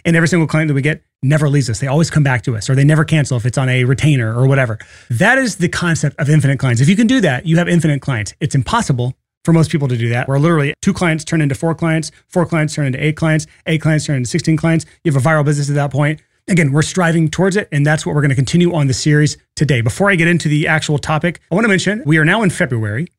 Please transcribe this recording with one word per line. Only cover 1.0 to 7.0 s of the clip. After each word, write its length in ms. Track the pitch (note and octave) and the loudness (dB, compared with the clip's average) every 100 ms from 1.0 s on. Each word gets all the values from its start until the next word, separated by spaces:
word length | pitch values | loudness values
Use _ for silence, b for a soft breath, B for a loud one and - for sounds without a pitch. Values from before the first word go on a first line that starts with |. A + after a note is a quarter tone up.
| _ _ | _ _
never 260 | C3 D3+ D3+ | 0 2 2
leaves 220 | C#3+ A#2+ | 0 0
us? 100 | G#2+ | -4
They 80 | C3+ | -2
always 220 | D3+ E3 | 0 2
come 120 | D#3 | 2
back 220 | C#3 B2 | 0 0
to 140 | - G#2+ | -4 -6
us, 120 | - | -2
or 60 | C3+ | 2
they 80 | |
never 220 | C#3+ D#3 D#3 | 4 2 2
cancel 320 | D#3+ C3 B2 | 0 0 -2
if 80 | A#2+ | -2
it's 120 | C#3 | -2
on 120 | C3 | 0
a 160 | B2+ B2 | 0 0
retainer 520 | C3+ D3+ C3+ A2 A#2+ | 0 2 2 0 0
or 80 | C3+ | 2
whatever. 320 | C3+ A#2+ G#2+ B B - | 2 0 -4 B B -8
That 280 | A2+ G3+ C4 | 0 2 2
is 180 | B3 F3 | 0 -2
the 140 | E3+ | -4
concept 500 | - F3 D#3+ D3 - | -2 -2 0 -2 -2
of 100 | C#3+ | 0
infinite 300 | D3+ C#3 C3+ | 2 2 0
clients. 220 | C3 A#2 | 0 2
If 80 | C#3 | 2
you 80 | |
can 100 | G3+ | 2